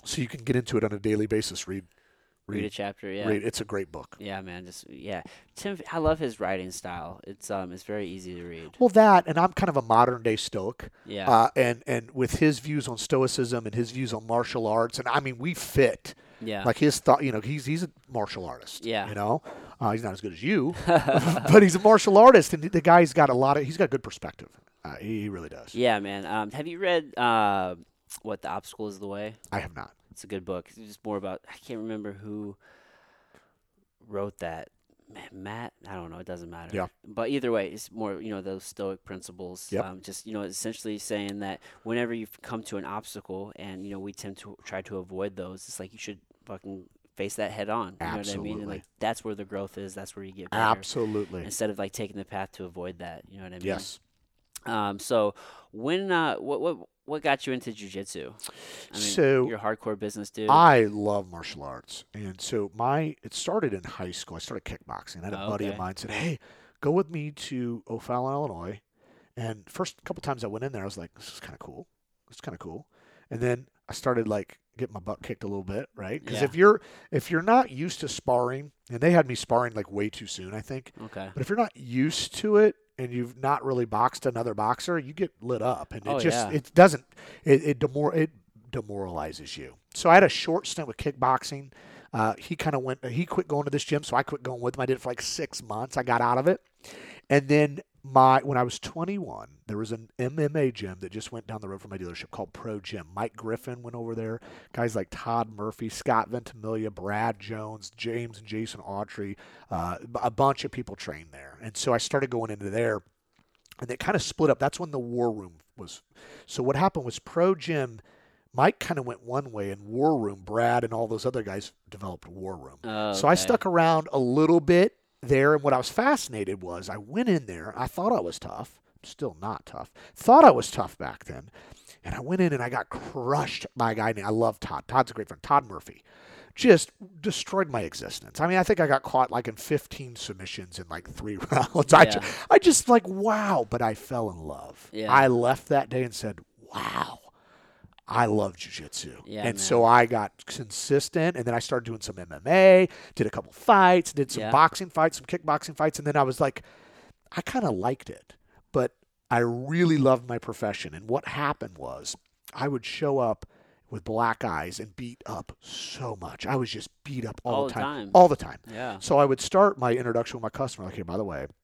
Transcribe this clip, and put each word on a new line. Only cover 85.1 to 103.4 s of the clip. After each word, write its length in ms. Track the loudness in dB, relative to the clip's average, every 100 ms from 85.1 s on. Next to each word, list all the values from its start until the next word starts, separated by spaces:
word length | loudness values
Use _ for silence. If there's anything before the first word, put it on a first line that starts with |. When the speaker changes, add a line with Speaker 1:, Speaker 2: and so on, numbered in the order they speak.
Speaker 1:
get 180 | -6 -6 -6
lit 220 | -6 -2
up, 300 | -2 -4 -6
and 140 | -10 -4
it 20 |
Speaker 2:
Oh, 120 | 0
Speaker 1:
just, 300 | 0 0 0
Speaker 2:
yeah. 60 | -4
Speaker 1:
it 160 | 4
doesn't, 300 | 8 8 8 -6 -20 -20 -6
it, 220 | 4 4
it 140 | 4 0
demor-, 340 | -2 0 0
it 160 | 0 0 -4 _ _ -12
demoralizes 840 | -10 -8 -8 -6 -6 -8 -10 -14 -14
you. 200 | -16 -20 _
So 160 | 0 8
I 40 |
had 80 | 10
a 60 | 10
short 380 | 4 -2 -2 -4
stint 200 | -8 -10
with 120 | -8
kickboxing. 760 | -8 -2 0 0 -2 -12 -16 -20 -20 -20 -8
Uh, 220 | -2 -2 -2
he 160 | -8
kinda 240 | -6 -4 -4
went, 240 | -4 -6 -6
he 180 | -6
quit 240 | -4 -4 -2
going 160 | -4
to 60 | -2
this 140 | -4
gym, 200 | -2 -4
so 100 | 0
I 80 | -2
quit 200 | -2 -6
going 180 | -10 -6
with 160 | -4 -2
him. 60 |
I 40 | -2
did 120 | -2
it 20 |
for, 80 | -4
like, 140 | -8
six 400 | -8 -6 -8 -10
months. 340 | -10 -8 -6 -4
I 60 |
got 180 | 2 2
out 160 | 4 2
of 100 | 2
it. 140 | 0 _ _ -20 -20 -20 -20 0
And 180 | 2 4
then 320 | 4 2 -2 -16 _
my, 360 | 0 6 8 8
when 180 | 4 0
I 60 |
was 160 | 0 -2
twenty-one, 640 | -10 -8 -6 -6 -8 -12 -16 _ -10
there 100 | -8
was 140 | -6
an 180 | -8 -10 -6
M 180 | -4 -2
M 160 | -2 2
A 160 | 0
gym 240 | -2 -8 -10
that 140 | -12
just 180 | -10 -10
went 160 | -12 -12
down 140 | -12
the 80 | -10
road 120 | -12
from 120 | -12
my 60 | -10
dealership 340 | -10 -12 -12
called 200 | -10 -10
Pro 280 | -10 -10 -10
Gym. 260 | -10 -12 -10
Mike 220 | -6 -6
Griffin 440 | -6